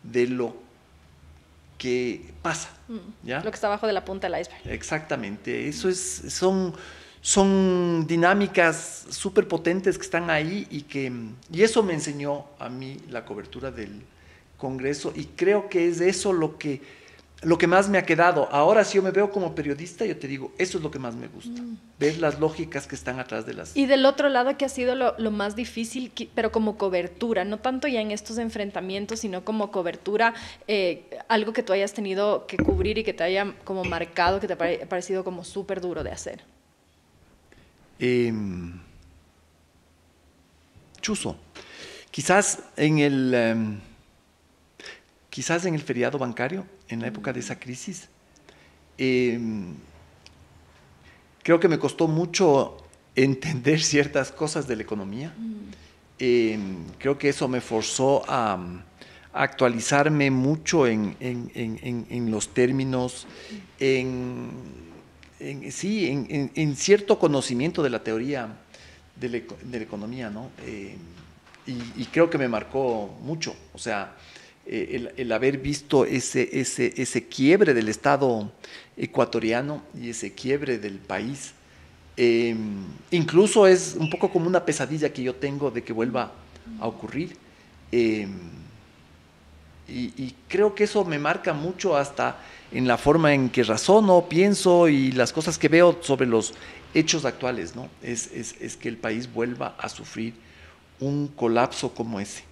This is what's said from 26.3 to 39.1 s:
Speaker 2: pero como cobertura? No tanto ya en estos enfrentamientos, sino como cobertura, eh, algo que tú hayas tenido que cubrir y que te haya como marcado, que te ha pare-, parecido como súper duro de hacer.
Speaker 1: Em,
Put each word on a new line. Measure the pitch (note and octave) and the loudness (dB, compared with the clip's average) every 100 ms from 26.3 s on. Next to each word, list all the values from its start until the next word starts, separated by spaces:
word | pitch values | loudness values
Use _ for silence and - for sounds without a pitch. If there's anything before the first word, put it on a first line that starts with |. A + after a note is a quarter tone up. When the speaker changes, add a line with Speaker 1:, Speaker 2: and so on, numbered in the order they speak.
Speaker 2:
pero | - A3 | -2 0
como | A3+ G#3+ A3 | 0 -2 -2
cobertura? | G3 F3+ F3 - A#3 G#3 | -2 -2 -4 -6 -2 -2
No | F#3+ G#3+ | -2 -4
tanto | B3+ C4 D4+ | -4 -2 -2
ya | A#3 | -2
en | G#3+ | -4
estos | G#3 - A3+ | -8 -8 -6
enfrentamientos, | A3+ A3 G3+ G3 F#3 F#3+ G3+ A3 | -6 -6 -6 -6 -6 -8 -8 -8
sino | G#3 F#3 | -6 -8
como | F#3+ A3 A#3+ | -6 -4 -2
cobertura, | G3+ E3+ E3 - G#3+ A3+ A3+ - - - | -2 -4 -6 -4 2 0 0 -16 -16 -4
eh, | G#3 F3+ D#3+ - - - | 0 0 -2 -10 -18 0
algo | A3+ G#3+ | 0 2
que | A3+ | -4
tú | A3+ | 0
hayas | G3 G3+ | 0 0
tenido | G#3+ G3+ F#3+ G#3 E3 - | -4 -4 -2 0 0 -4
que | F#3 | 0
cubrir | - - F#3+ A3 | 2 2 0 -2
y | |
que | G#3+ | -4
te | - | -2
haya | E3+ F#3+ G3+ - | 0 0 -2 -8
como | - F#3+ | -8 -6
marcado, | F3+ E3 E3 - F3 F#3+ | -4 -6 -4 0 2 0
que | F#3+ | -4
te | |
ha | F3 | -2
pare-, | E3+ E3+ E3+ | -2 -2 -4
parecido | F#3 F3+ F#3+ | -6 -4 -4
como | F#3 F3 | -4 -8
súper | E3+ G3+ F#3 F#3 | -10 -10 -6 -6
duro | F3+ D#3 | -6 -6
de | B2+ | -8
hacer. | - - - _ _ _ _ _ _ _ _ _ _ _ - _ _ _ _ | -10 -12 -14 _ _ _ _ _ _ _ _ _ _ _ -20 _ _ _ _
Speaker 1:
Em, | B2 B2 A#2 A2 G2+ F2+ E2+ F2+ - - - | 0 2 2 -2 -4 -6 -10 -14 -20 -20 -20